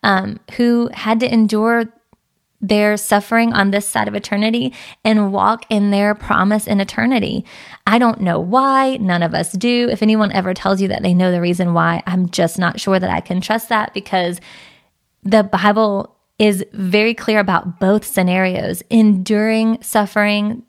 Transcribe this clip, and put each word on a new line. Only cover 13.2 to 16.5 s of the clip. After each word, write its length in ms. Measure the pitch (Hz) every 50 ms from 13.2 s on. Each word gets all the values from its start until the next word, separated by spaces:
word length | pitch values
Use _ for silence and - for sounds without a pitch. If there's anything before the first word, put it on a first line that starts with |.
can 200 | 175 - 180 185
trust 280 | 180 - 214 226 226 -
that, 240 | 240 220 208 - -
because 480 | 202 196 - - 190 180 175 175 180 - - - - - - _ _ _ _ _ _ _ _ _ _ _
the 180 | 196 208 220 202
Bible 760 | 202 - 180 180 208 208 214 220 208 202 196 190 - _ _ _ _ _ _
is 260 | 214 214